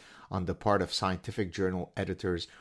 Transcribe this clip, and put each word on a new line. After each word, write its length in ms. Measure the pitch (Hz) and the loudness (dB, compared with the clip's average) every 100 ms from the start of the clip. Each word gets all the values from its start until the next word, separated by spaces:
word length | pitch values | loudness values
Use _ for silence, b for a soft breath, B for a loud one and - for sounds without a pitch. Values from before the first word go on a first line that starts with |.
| B B B | B B B
on 160 | 95 87 | -4 -2
the 80 | |
part 260 | - 107 101 | 0 4 4
of 100 | 90 | 4
scientific 600 | - 95 90 - 107 95 | 0 0 0 -4 -4 -4
journal 400 | 95 92 92 - - | 0 0 0 -4 -4
editors 520 | 95 90 95 87 - B | -4 -2 -2 -2 -4 B